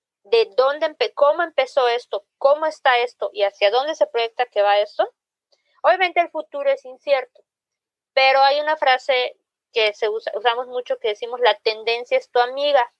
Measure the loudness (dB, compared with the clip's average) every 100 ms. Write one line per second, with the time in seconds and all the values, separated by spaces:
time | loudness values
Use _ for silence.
0 | _ _ 0 0 2 2 0 0 -4 -4
1 | -6 2 2 2 -2 -2 -2 0 0 -2
2 | -6 -10 _ _ 0 0 -2 -2 0 0
3 | -2 -6 -10 -4 -4 0 0 0 -2 -2
4 | -2 -2 -4 -4 -6 0 2 2 0 -4
5 | -6 _ _ _ _ _ _ _ 0 2
6 | 0 0 -2 -4 -10 -6 -2 -4 -6 -12
7 | -2 -2 -2 _ _ _ _ _ _ _
8 | _ 2 4 6 4 2 -2 0 2 2
9 | 0 -2 -2 -8 _ _ _ -2 -2 0
10 | -4 -4 -8 -4 -2 -2 -6 -8 -8 -6
11 | -6 -6 -8 -2 0 0 -4 -4 -4 -4
12 | -2 -4 -2 -2 -2 -2 0 0 0 _